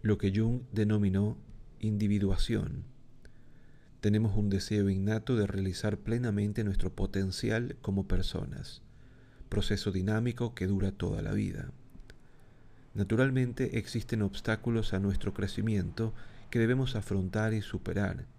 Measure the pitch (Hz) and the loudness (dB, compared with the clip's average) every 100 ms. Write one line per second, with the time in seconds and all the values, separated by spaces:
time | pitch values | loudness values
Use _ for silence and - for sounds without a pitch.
0 | 107 98 98 98 113 123 127 107 107 107 | 2 2 2 2 2 0 -2 0 4 4
1 | 101 98 104 - - - - - 110 104 | 4 4 2 -2 -12 -16 -16 -6 -2 0
2 | 104 104 98 95 - 107 98 - - - | 2 2 4 4 2 0 -2 -6 -10 -16
3 | - - - - - - - - - - | -20 -20 -20 -20 -20 -20 -20 -20 -20 -2
4 | 104 107 110 101 104 98 - 107 98 95 | 2 4 4 2 2 2 0 2 2 2
5 | 98 110 107 120 98 95 95 90 110 98 | 2 0 0 2 2 0 -2 -2 -2 -2
6 | - 117 120 101 104 104 104 92 90 - | -2 -2 0 0 0 0 0 2 0 0
7 | 98 98 95 95 113 110 120 - - 98 | -2 0 -2 -2 0 0 -2 -6 -2 -2
8 | 95 90 - - - - - - - - | 2 2 2 -2 -6 -8 -10 -14 -20 -20
9 | - - - - - 104 - 104 - 92 | -20 -20 -20 -20 -2 0 2 0 0 0
10 | 95 107 120 120 120 120 95 98 98 98 | 0 2 0 -2 -4 -2 0 2 0 0
11 | 90 101 104 101 98 95 - - - - | -2 -2 -2 0 -2 -4 -10 -12 -18 -18
12 | - - - - - - - - - 98 | -18 -20 -20 -20 -20 -20 -20 -20 -10 -4
13 | 95 113 131 131 123 123 131 117 - 117 | 0 4 4 4 0 0 0 -2 -2 -6
14 | - 113 98 - - 113 120 113 110 98 | -2 0 0 0 -2 0 2 2 2 2
15 | 101 98 104 98 98 - 107 104 92 - | 2 2 0 -2 -4 0 0 0 0 -2
16 | 113 - - - - 120 113 127 127 120 | -4 -4 -10 -14 -4 2 2 2 0 -2
17 | 104 98 92 104 110 110 98 90 - 87 | -2 -2 0 0 0 -2 -2 -6 -2 -2
18 | 98 110 - | -2 -4 -10